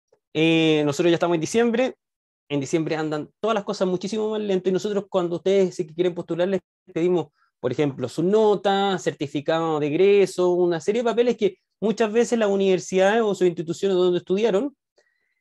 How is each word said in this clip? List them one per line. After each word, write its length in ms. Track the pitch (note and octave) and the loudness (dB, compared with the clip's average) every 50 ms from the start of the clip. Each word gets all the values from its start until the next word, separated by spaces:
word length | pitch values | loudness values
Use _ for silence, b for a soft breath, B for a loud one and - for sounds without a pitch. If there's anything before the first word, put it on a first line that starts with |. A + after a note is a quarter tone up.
| _ _ _ _ _ _ - | _ _ _ _ _ _ -2
eh, 500 | D3+ D#3+ E3 E3 D#3+ D#3+ D#3 D#3 D3+ D3+ | 0 2 2 4 4 4 4 2 2 2
nosotros 260 | D3 C#3+ - F3 F3 | 0 0 2 2 2
ya 40 | E3+ | 2
estamos 200 | D#3 F3+ E3+ F3 | 2 2 0 0
en 60 | E3 | 0
diciembre, 540 | D#3 - - A3+ A#3 A#3+ A3+ A#3 C4 B3 - _ _ _ _ _ _ _ _ _ _ - | -2 -2 0 0 0 2 0 0 -2 -2 -4 _ _ _ _ _ _ _ _ _ _ -6
en 100 | D3 C#3+ | -6 -4
diciembre 380 | C3+ C3 - E3 D#3 D3+ D#3+ D3+ | -4 -2 -2 -2 -2 -2 -4 -4
andan 320 | D#3 D#3 D3+ D3+ C#3+ - _ _ | -4 -4 -4 -6 -8 -10 _ _
todas 160 | - G#3+ A3+ | -2 -2 -2
las 80 | G#3 G3 | -2 -2
cosas 240 | - G3 - G3 F#3 | -4 -4 -2 -2 -2
muchísimo 420 | F3+ F3 - F#3+ A3 G#3+ G#3+ G#3+ | -2 -2 -4 -4 -4 -4 -4 -4
más 120 | A3 G#3+ | -4 -4
lento, 260 | G#3+ G3+ F#3+ F#3 F#3 F#3+ | -2 -2 -2 -2 0 0
y 60 | F#3 | -2
nosotros 320 | F3 F#3 G#3+ G#3 G3+ G3 - | -2 -2 -2 -4 -4 -4 -4
cuando 280 | - F#3+ F3 E3+ F3 E3+ | -2 -2 -2 -2 -4 -4
ustedes 380 | - F#3+ G3 G3 F#3+ F3+ - | -2 0 2 2 2 0 0
si 120 | - F3 D#3 | -4 -8 -6
quieren 260 | D#3 E3+ F3 F3+ E3+ | -4 -2 -2 -2 -2
postular 360 | F3 E3+ - E3+ E3 F3 G3 | -4 -8 -6 -4 -2 -2 -2
les 100 | G3 F#3 - _ _ _ _ - - | -2 -4 -6 _ _ _ _ -10 -4
pedimos, 340 | E3 E3 F3+ F3+ E3 D3+ - _ _ _ _ _ _ | -2 0 2 2 0 -2 -4 _ _ _ _ _ _
por 100 | - B2+ | -6 -4
ejemplo, 380 | B2+ - D3+ C#3+ C3 B2+ B2+ A#2 | -2 0 0 -2 -2 -4 -8 -6
su 120 | - - | -4 -2
nota, 760 | D#3+ F3+ G#3 A3 A3 G#3 G#3 F#3 - G3+ G3 G3 G3 G3 F#3+ E3+ | 0 2 2 4 4 4 2 2 2 0 0 0 0 0 -2 -2
certificado 800 | - E3 C#3+ - D3+ C#3+ - D3 C3+ - D#3+ E3 E3 E3 D#3 D3+ | -2 -4 -4 -4 -6 -6 -6 -4 -2 -2 -2 0 0 0 0 0
de 80 | D3 D3 | 0 0
egreso, 640 | C#3+ E3 F#3+ G3+ G3+ G3+ F#3+ F#3+ - - F3+ F3+ | 2 2 4 6 6 6 4 2 2 0 0 2
una 300 | F3+ F3 F3+ F3 E3+ D#3+ | 2 2 2 0 0 -2
serie 220 | - - G#3+ A#3+ A#3+ | -2 -2 -2 0 0
de 60 | A#3 | 0
papeles 280 | A3 A3+ A#3+ B3 A#3 A#3 | 0 0 2 0 0 0
que 200 | G#3+ F3+ - - _ _ _ _ | -2 -2 -2 -6 _ _ _ _
muchas 320 | F#3 A3 G3+ - A#3 G#3+ | -2 -2 0 0 0 0
veces 260 | G#3 A#3 A#3 - B3 A#3 | 0 0 0 0 0 0
las 120 | A3 G3+ | 0 2
universidades 720 | G3 G3 G3 F#3+ F#3 E3+ - - F#3 F#3 F#3 G3 G#3+ A#3+ | 2 2 2 2 2 0 0 -2 0 2 2 4 4 2
o 120 | A3+ G#3 F#3+ | 2 0 0
sus 140 | - F#3 F3+ | 0 0 0
instituciones 480 | E3+ F3+ E3 D#3+ E3+ - - G3 F#3+ | 0 -2 -4 -6 -6 -4 -2 0 0
donde 220 | F3+ F#3 F3+ F3+ F3 | 2 2 2 0 0
estudiaron, 580 | - - F#3 G3+ A3 A#3 F#3 G3 C4 C#4+ - _ _ _ _ _ _ _ _ _ _ _ _ _ | -2 -2 -2 0 2 2 2 0 0 -2 -6 _ _ _ _ _ _ _ _ _ _ _ _ _